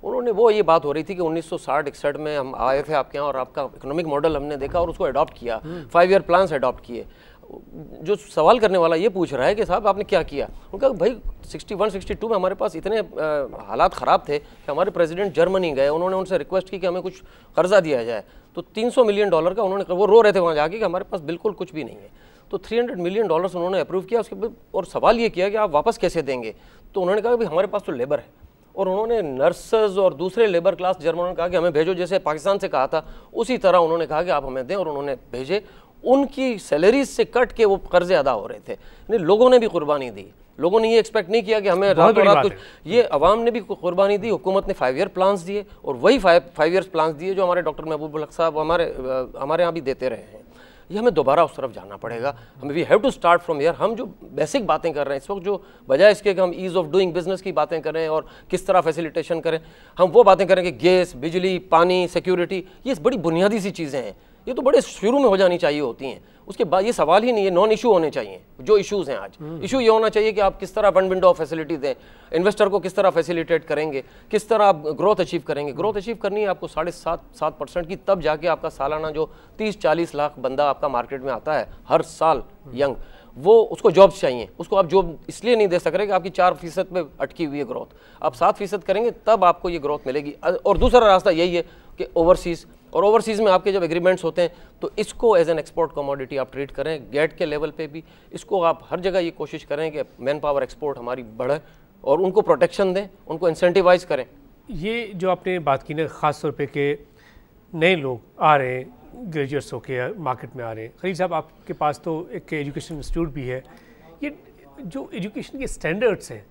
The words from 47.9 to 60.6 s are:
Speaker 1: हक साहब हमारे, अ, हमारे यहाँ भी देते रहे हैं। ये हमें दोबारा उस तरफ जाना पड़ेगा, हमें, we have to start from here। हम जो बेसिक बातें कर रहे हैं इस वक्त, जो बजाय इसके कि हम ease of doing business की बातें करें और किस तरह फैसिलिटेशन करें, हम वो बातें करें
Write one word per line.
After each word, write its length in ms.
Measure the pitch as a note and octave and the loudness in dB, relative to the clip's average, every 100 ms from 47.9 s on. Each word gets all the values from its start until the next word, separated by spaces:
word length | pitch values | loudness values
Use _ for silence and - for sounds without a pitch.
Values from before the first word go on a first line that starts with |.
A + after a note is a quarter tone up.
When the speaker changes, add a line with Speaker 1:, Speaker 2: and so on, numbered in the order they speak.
| D#3 D#3 D3+ | -6 -6 -8
Speaker 1:
हक 140 | D3+ | -10
साहब 260 | - E3 D3+ | -2 -2 0
हमारे, 280 | D#3 E3+ E3 | 0 0 -2
अ, 460 | - C3 C3 B2+ - | -4 -6 -6 -6 -8
हमारे 240 | C#3 D#3+ | -4 0
यहाँ 100 | E3+ | 0
भी 80 | E3 | -2
देते 280 | C3+ C3 B2+ | -6 -4 -4
रहे 100 | A2 | -6
हैं। 280 | G2 - - - - - _ | -14 -20 -20 -20 -20 -20 _
ये 80 | F#3+ | -2
हमें 140 | A#3+ | 0
दोबारा 300 | D#3 C3+ D3 | 2 2 4
उस 120 | D#3 - | 2 0
तरफ 160 | C3 | -10
जाना 260 | G2+ F#2+ G2+ | -10 -16 -12
पड़ेगा, 400 | A2+ A#2 B2+ C#3 - - | -10 -6 -6 -6 -16 -14
हमें, 140 | C3+ D3 | -8 -4
we 160 | D3 | 2
have 140 | G3 B3+ | 2 2
to 120 | - | 0
start 220 | E3+ F3 | 2 2
from 140 | - D#3 | 2 -2
here। 200 | D3 E3 | 0 0
हम 200 | G3 A3 | -2 -4
जो 100 | B3 | -10
बेसिक 600 | - - C3+ D3+ C#4 G3 | -12 -14 -6 -2 -2 0
बातें 260 | D#3 E3+ | -2 0
कर 140 | D3 C#3 | -4 -4
रहे 100 | C3+ | -6
हैं 60 | |
इस 60 | - | -6
वक्त, 120 | G3+ | -8
जो 240 | F3+ G3 - - - | -6 -6 -8 -20 -2
बजाय 220 | C3+ G3+ | 6 6
इसके 220 | G3+ G#3 | 6 0
कि 80 | F3+ | 0
हम 100 | F#3 | 0
ease 240 | F3 F#3 F3 | -2 -4 -2
of 100 | D#3+ | 0
doing 220 | E3 F#3 | 2 0
business 280 | E3 E3+ F#3+ | -2 -4 -6
की 100 | G3 | -4
बातें 300 | D#3+ D3+ E3 | -2 -2 -4
करें 280 | D#3 D#3 D#3+ | -4 -4 -2
और 180 | D#3 - - - | -4 -6 -18 -8
किस 160 | F3+ - | -6 2
तरह 140 | F#3 | 2
फैसिलिटेशन 580 | E3 D#3 E3 E3 D3+ E3 | 4 -2 -4 -6 -4 -2
करें, 200 | D#3 D#3+ - - - - | -2 -4 -8 -20 -20 2
हम 100 | F#3 | 4
वो 160 | A3+ | 6
बातें 240 | G#3 F#3 F#3 | 8 6 6
करें 160 | F#3 | 2